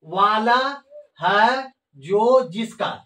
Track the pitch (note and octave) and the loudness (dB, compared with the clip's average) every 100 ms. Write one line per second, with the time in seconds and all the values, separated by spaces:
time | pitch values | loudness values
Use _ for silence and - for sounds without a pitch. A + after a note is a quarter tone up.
0 | D#3 F3+ G#3 A3 A3+ B3 C4+ C#4 _ - | -8 0 0 2 2 0 0 -8 _ -20
1 | - _ E3 G3+ A3+ C4+ C4 _ _ C#3+ | -20 _ -2 2 2 2 -6 _ _ -20
2 | C#3 G3+ A#3 B3+ D#3+ F#3 A3+ - F3+ - | -4 0 4 2 2 -8 -8 -6 -8 -8